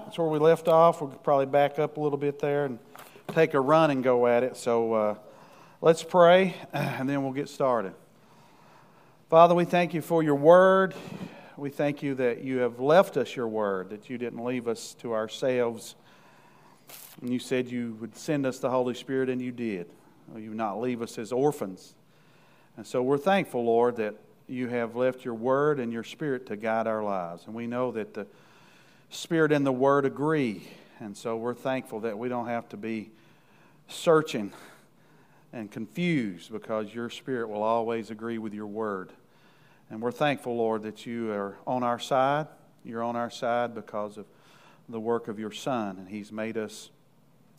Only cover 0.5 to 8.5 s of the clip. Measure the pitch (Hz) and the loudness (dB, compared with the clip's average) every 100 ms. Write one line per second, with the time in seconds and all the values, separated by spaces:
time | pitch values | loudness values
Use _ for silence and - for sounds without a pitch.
0.5 | 165 - 160 165 160 139 - - 139 135 | 6 6 8 8 6 -2 -6 2 4 4
1.5 | 143 143 143 151 151 151 139 143 143 147 | 4 4 2 -2 -2 -2 0 -2 -2 -2
2.5 | 143 143 117 - - - - - 165 156 | 0 -2 -4 -14 -20 -20 -18 -4 2 4
3.5 | 147 131 160 160 135 127 123 120 120 127 | 4 4 6 6 4 2 4 6 4 2
4.5 | 117 127 117 113 110 107 104 - - - | -2 0 0 2 2 0 -2 -8 -20 -20
5.5 | - - - 160 165 - 185 170 180 190 | -20 -20 0 2 2 2 6 8 8 4
6.5 | 165 - 143 139 123 131 143 135 131 143 | -2 -8 -6 -4 -4 -4 -2 -4 -6 -8
7.5 | - 139 120 95 85 - _ _ - - | -2 0 2 -2 -8 -20 _ _ -20 -20